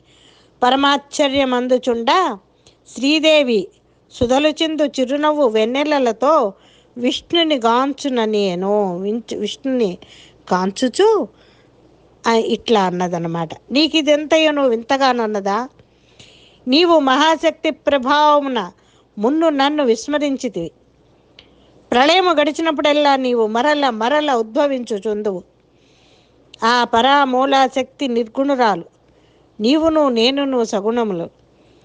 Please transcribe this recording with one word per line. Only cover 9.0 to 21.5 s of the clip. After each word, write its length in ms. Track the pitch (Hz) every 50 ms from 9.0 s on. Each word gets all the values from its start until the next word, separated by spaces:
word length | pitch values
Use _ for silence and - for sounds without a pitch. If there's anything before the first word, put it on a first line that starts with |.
| 190 202 214 240 220 - - -
విష్ణుని 600 | 208 202 - - _ 269 262 247 233 185 180 - - - - - - - _ _ _ -
కాంచుచు," 800 | 190 180 185 190 190 - 254 254 - - 370 440 440 381 254 196 _ _ _ _ _ _ _ _ _ _ _ _ _ _ _ _ _ _ -
ఆ, 60 | -
ఇట్లా 500 | 226 226 220 196 233 208 - - 233 208
అన్నదన్నమాట. 680 | 190 180 175 180 185 175 180 170 170 170 165 170 165 160 - - _ -
నీకు 260 | 226 277 311 294 -
ఇదెంతయో 540 | 320 294 294 294 294 311 277 330 320 311 311
నువ్వు 200 | 294 285 277 262
వింతగానున్నదా? 1000 | 226 226 233 - 277 269 269 262 247 240 226 214 214 202 196 196 196 214 247 277 _ _ - _ _ _ _ _ _ _ - - - - - - _ _ _ 254
నీవు 300 | 254 311 359 339 339 311
మహాశక్తి 720 | 277 269 262 285 302 320 330 302 - 320 302 - - 320
ప్రభావమున 1000 | 294 - _ 302 285 277 240 254 294 294 302 302 294 294 277 277 254 233 190 175 - _ _ _ _ _ _ _ _ 208
మున్ను 300 | 202 240 294 320 330 330
నన్ను 360 | 302 269 269 285 302 302 285
విస్మరించితివి. 840 | 240 220 233 - - 294 302 294 294 269 - - 240 - 180 170 165 - _ _ _ _ _ _ _ _ _ _ _ _ - - _